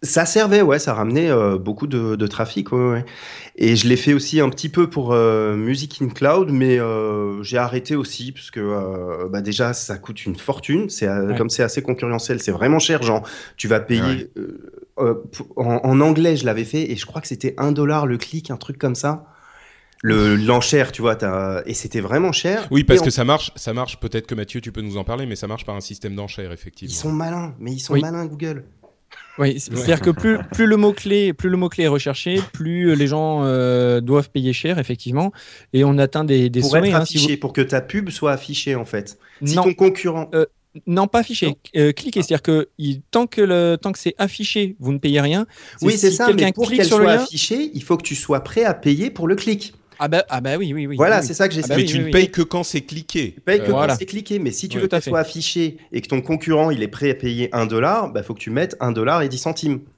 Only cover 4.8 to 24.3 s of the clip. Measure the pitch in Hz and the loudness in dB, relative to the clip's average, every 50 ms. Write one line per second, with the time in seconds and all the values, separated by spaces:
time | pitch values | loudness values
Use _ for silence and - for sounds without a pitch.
4.8 | 175 170 170 147 135 120 120 117 117 113 110 110 110 107 104 107 110 117 131 139 | 2 2 2 -4 -2 2 2 4 4 4 4 2 2 0 0 -2 0 -2 -2 -2
5.8 | 139 147 - - - 127 117 - 135 139 156 185 190 160 143 131 131 131 127 123 | -4 -8 -6 -4 -4 -4 -2 0 2 4 4 4 2 2 2 2 4 4 4 4
6.8 | 117 113 110 110 110 107 107 104 104 101 101 101 104 101 120 123 123 120 120 127 | 2 0 -2 -2 -2 -2 -2 -2 -2 -4 -4 -6 -8 -2 0 0 0 0 -2 -6
7.8 | 127 - 151 147 131 - - - 120 127 135 - - - - 113 104 101 104 101 | -4 -2 -4 -4 -4 -4 -8 -10 -10 -12 -12 -14 -18 -14 -10 -6 -4 -4 -2 -4
8.8 | 98 95 - 92 90 90 85 80 90 92 95 101 101 104 104 - 127 120 123 - | -4 -4 -6 -6 -6 -6 -6 -6 -6 -6 -6 -6 -4 -4 -2 0 0 0 -2 -4
9.8 | - - 107 101 - - 110 101 - 107 90 87 - - 135 - - - 143 185 | -6 -8 -10 -12 -10 -14 -14 -12 -8 -8 -8 -8 -4 -6 -6 -6 -4 -2 0 0
10.8 | 214 196 - - 113 101 98 101 98 98 110 120 117 - - - 127 113 - - | 0 -2 -6 -4 -4 -2 -2 -2 -2 -2 -2 -2 -2 -2 0 0 0 0 0 -4
11.8 | - - 127 127 - 120 117 117 - - 127 117 - - 98 87 101 127 151 160 | -4 -4 -4 -4 -2 -4 -4 -4 -4 -4 -4 -4 -2 -4 -2 0 2 2 4 4
12.8 | 156 - 165 147 127 113 110 110 104 - - - - - - _ - 110 113 107 | 4 2 0 0 2 2 2 0 0 -4 -16 -16 -18 -20 -14 _ 0 2 2 2
13.8 | - - 120 113 117 131 131 131 - - _ - 98 92 92 92 - - - - | 2 2 0 2 2 0 0 -2 -4 -10 _ -12 -10 -10 -12 -14 -18 -20 -20 -20
14.8 | - _ _ - 131 117 113 101 - - - - - - - - 123 117 117 113 | -20 _ _ 0 0 0 0 0 -4 -14 -14 -16 -16 -14 -6 -4 -2 0 0 0
15.8 | - 131 131 135 147 156 156 156 165 170 165 143 123 123 107 110 117 107 - 156 | 2 4 6 6 6 6 6 4 4 4 2 2 2 0 0 0 -2 -4 -4 -4
16.8 | 160 - 123 101 - - - 165 151 - 131 107 - 131 135 - 131 147 147 143 | -4 -4 -6 -8 -8 -10 -10 -12 -10 -10 -10 -4 -4 -6 -4 -2 0 0 0 2
17.8 | 147 143 151 151 147 135 120 120 - - - 160 156 - 135 117 - - 143 131 | 0 0 0 0 0 0 -2 -2 -4 -8 -10 -12 -10 -8 -12 -12 -10 -12 -12 -4
18.8 | - 139 123 123 - 143 151 151 - _ _ _ _ - - - - - - _ | -2 -4 -2 -2 -2 -4 -4 -4 -8 _ _ _ _ -20 -20 -20 -20 -20 -20 _
19.8 | _ _ _ _ - 113 110 107 104 104 104 104 107 110 123 120 117 - - 147 | _ _ _ _ 0 2 4 4 4 4 4 4 4 4 4 4 4 2 2 2
20.8 | 131 - - - 110 117 110 107 113 98 92 95 95 95 95 92 - - 127 - | 2 0 -2 -2 0 0 0 0 -2 -4 -2 -2 -4 -4 -4 -6 -6 -6 -8 -8
21.8 | - 107 - 117 95 95 117 147 175 185 151 - - 165 190 220 202 156 131 139 | -8 -6 -6 -6 -4 -2 0 0 0 0 0 -2 -2 -2 -4 -4 -4 2 2 2
22.8 | 147 - 131 123 120 131 117 - 120 123 147 156 - - - - - - 113 120 | 6 8 6 6 6 4 0 0 2 2 2 0 0 -6 -12 -12 -10 -8 -6 -6
23.8 | 127 123 - - - 113 - 113 110 - | -6 -8 -8 -10 -10 -6 -6 -6 -6 -6